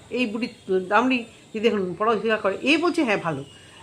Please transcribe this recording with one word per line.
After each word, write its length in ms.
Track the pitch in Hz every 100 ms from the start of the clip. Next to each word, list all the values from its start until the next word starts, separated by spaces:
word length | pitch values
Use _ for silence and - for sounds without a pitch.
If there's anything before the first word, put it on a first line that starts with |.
| -
এই 160 | 240 240
বুড়ি 220 | 214 226 - - 185 185
দামড়ি 360 | 208 254 254 226 - -
যে 60 | 220
দেখুন 340 | 220 208 185 170
পড়াশোনা 380 | 214 220 220 220
করে, 220 | 202 196
এ 160 | 247 311
বলছে, 260 | 339 330
হ্যাঁ 120 | 269 190
ভালো, 280 | 165 139 143 - - -